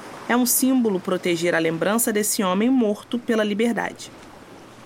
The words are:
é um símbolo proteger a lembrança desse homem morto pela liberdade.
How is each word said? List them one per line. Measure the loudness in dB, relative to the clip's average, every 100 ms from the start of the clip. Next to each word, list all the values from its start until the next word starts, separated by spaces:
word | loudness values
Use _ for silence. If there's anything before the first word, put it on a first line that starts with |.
| -16 -10 0
é | 2
um | 2
símbolo | 2 2 4 2 0
proteger | -2 -2 0 0 2
a | 2
lembrança | 0 0 0 2 2
desse | 0 0 0
homem | 0 2 2
morto | 4 2 0 -4 -6
pela | 0 0
liberdade. | 0 0 0 0 -4 -8 -16 -18 -20 -20 -20 -20 -20 -20